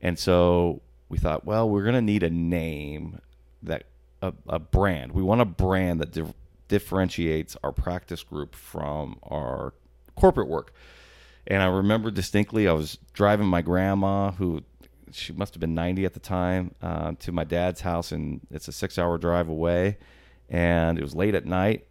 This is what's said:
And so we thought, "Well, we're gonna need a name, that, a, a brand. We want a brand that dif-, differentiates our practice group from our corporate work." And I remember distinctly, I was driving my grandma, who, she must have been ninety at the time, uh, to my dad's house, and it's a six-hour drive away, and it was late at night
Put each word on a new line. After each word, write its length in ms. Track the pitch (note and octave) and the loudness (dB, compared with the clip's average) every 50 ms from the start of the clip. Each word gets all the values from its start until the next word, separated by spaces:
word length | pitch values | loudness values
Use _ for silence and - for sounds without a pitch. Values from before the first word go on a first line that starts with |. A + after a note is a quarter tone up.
And 180 | - F2+ F2 E2 | -2 -2 -2 -2
so 640 | - - F2+ F2 F2 F2 F2 F2 F2 F2 D#2 - - - - - _ _ | 2 4 6 6 6 6 6 4 4 2 0 -4 -10 -20 -20 -20 _ _
we 100 | - D#2+ | -4 -2
thought, 260 | - - D#2 - - | 0 0 0 -2 -2
"Well, 240 | - G#2+ A2 A2+ A2 | -2 0 0 2 2
we're 160 | G#2 G2+ G2 | 2 2 2
gonna 160 | A2 A#2+ B2+ | 2 2 2
need 220 | A#2 G#2+ G#2 G#2 F2+ | 2 2 2 2 2
a 80 | E2+ | 2
name, 880 | E2 E2+ E2+ E2+ F2 E2+ D#2+ E2 D#2 D2 D2 D2 D2 D2+ D#2 E2 E2+ E2 _ - - _ _ _ - _ - | 0 0 0 0 0 -2 -2 -4 -6 -8 -8 -10 -10 -10 -12 -12 -14 -16 _ -20 -20 _ _ _ -20 _ -8
that, 220 | - D#2+ - - - _ - _ _ _ _ - | -8 -8 -8 -8 -14 _ -20 _ _ _ _ -6
a, 100 | F#2+ - - - | -6 -6 -8 -10
a 120 | - - E2 | -6 -6 -6
brand. 540 | D#2+ - - - F#2+ G2+ F2+ D2+ B1+ B1 - | -6 0 2 2 2 2 0 -2 -6 -4 -2
We 100 | D#2+ F#2+ | 0 2
want 180 | F#2 G#2 A#2+ | 2 4 4
a 60 | A#2+ | 4
brand 540 | G#2 E2+ - F#2+ F#2 F#2 F#2 F#2 F2+ F2 E2 | 2 2 0 2 2 4 2 2 0 0 -2
that 120 | D#2 D2 - | -2 -4 -4
dif-, 200 | E2+ D#2+ D#2+ - - - - _ _ - _ | -6 -6 -6 -8 -14 -20 -20 _ _ -6 _
differentiates 880 | G2+ G2+ - - - F#2+ F#2+ F#2 - - F2 D#2+ D#2 D#2+ D#2 - - - - | 0 0 0 0 0 0 0 0 0 -2 -2 0 0 -2 -4 -6 -12 -6 -6
our 80 | D2 C#2 | -4 -2
practice 500 | - - - F2 F2+ - - F2 E2 - | -2 -4 -4 -4 -8 -8 -10 -12 -12 -12
group 320 | - E2 D2+ D2 D2 - | -12 -10 -10 -10 -10 -12
from 640 | - - - - D#2+ D2+ D2 D2 D2+ D2+ C2+ - - - | -20 -20 -12 -10 -8 -6 -4 -4 -6 -6 -8 -10 -16 -12
our 520 | - - D2+ C#2+ B1 C2 C2 B1+ C2+ - _ _ _ _ - _ - - | -8 -8 -6 -4 -4 -6 -6 -6 -8 -10 _ _ _ _ -20 _ -20 -4
corporate 340 | - - F#3+ - C3+ G#2+ - | 6 6 6 6 6 -2 -2
work." 240 | D#2+ D#2 - - - - - - - - - - - - - - - - - | -4 -6 -6 -8 -20 -20 -20 -20 -20 -20 -20 -20 -20 -20 -20 -20 -20 -18 -4
And 160 | - - G2 F#2+ | 0 2 4 4
I 40 | |
remember 440 | F#2 F#2 F#2+ F#2+ G2+ G#2+ A2+ G#2+ A#2 | 4 4 4 4 4 4 2 2 -2
distinctly, 580 | G#2 G2 F2+ - - G#2 G#2 - - A2+ G#2+ F#2 | -2 -2 -4 0 2 0 0 2 2 2 4 4
I 40 | E2 | 4
was 260 | D#2 D#2 D2+ - - - - _ | 4 2 -4 -8 -14 -18 -20 _
driving 340 | - G2+ G2+ G#2 G#2 G#2 | 2 4 4 6 4 4
my 160 | G2 F2+ F2 E2+ | 2 2 2 2
grandma, 720 | D#2+ F2 F2+ F#2+ G2 G2 G2 G2 G2 G2 G2 G2 G2 F#2 | 2 2 2 2 2 0 0 0 0 0 0 -2 -2 -2
who, 300 | F2+ G2 F2+ E2 D#2 - _ _ _ - - _ _ - - - | -2 -4 -4 -4 -4 -8 _ _ _ -20 -20 _ _ -20 -20 -14
she 200 | - - - D#2+ | -12 -12 -10 -6
must 220 | D2+ G2 G2+ - | -6 -8 -8 -6
have 60 | E2+ | -6
been 140 | E2+ E2 E2 | -4 -2 -2
ninety 300 | E2 E2 F2 F2+ F#2+ F#2+ | 0 0 -2 0 0 -2
at 100 | F2+ - | -2 -4
the 60 | - | -6
time, 540 | - - F#2+ F2+ F2+ F2+ F2+ F#2 F2+ F2+ - - - | -8 -4 -2 0 0 0 0 0 -2 -4 -8 -10 -8
uh, 300 | F2 E2 D#2+ D#2 D#2+ E2 - | -6 -6 -4 -4 -6 -6 -8
to 120 | - - F2 | -8 -4 -4
my 120 | E2+ D#2 | -4 -2
dad's 360 | D2+ E2+ E2+ F2 F#2 F2+ - | -2 0 0 0 0 -2 -4
house, 320 | - F#2 F2 E2+ E2+ - - | -4 -4 -4 -4 -4 -6 -6
and 280 | D#2+ D#2 D2+ D2 - - - | -6 -6 -6 -8 -10 -12 -14
it's 180 | - - - - | -14 -14 -12 -12
a 40 | - | -10
six-hour 460 | - - G2 - - F2 F2 F2 E2 | -6 -8 -6 -2 -2 0 0 0 0
drive 300 | D#2 F2 E2+ F2 F2 D#2+ | 0 0 0 0 0 -2
away, 500 | D#2+ D#2 E2 E2+ F2 F2 F2+ G2 G#2 - - - - - - - - _ _ _ | -2 -2 0 0 2 2 2 0 -2 -4 -12 -20 -20 -20 -20 -20 -20 _ _ _
and 500 | - E2 F2 E2+ F2 E2+ E2 E2 E2+ D#2+ | -2 0 2 2 4 4 2 2 0 -2
it 40 | D2 | -4
was 120 | C#2 C2+ | -6 -4
late 200 | D#2 F#2 G#2+ G2+ | -2 0 2 0
at 120 | F2+ - | 0 -2
night 400 | - F2+ F#2 F#2 G#2 A2 - - _ | 0 -2 0 2 2 0 -2 -4 _